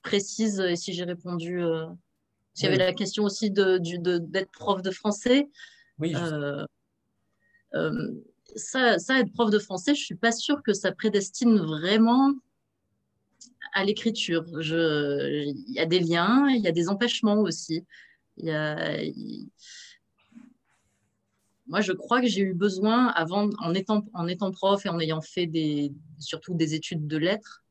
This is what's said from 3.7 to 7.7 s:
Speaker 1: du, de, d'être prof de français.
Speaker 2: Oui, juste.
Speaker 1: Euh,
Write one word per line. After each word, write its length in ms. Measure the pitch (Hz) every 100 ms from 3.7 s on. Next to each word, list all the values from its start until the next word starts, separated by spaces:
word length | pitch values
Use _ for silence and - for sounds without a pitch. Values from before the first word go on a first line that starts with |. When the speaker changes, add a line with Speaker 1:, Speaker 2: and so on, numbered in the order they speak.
| 185
Speaker 1:
du, 220 | 170 180
de, 180 | 170 175
d'être 340 | 165 180 190
prof 300 | - 208 190
de 80 | 185
français. 580 | 190 208 208 247 262 285 _ - _ _ -
Speaker 2:
Oui, 100 | 160
juste. 140 | 160
Speaker 1:
Euh, 420 | 170 151 143 143 - _ _ _ _ _ _ _ _ _ _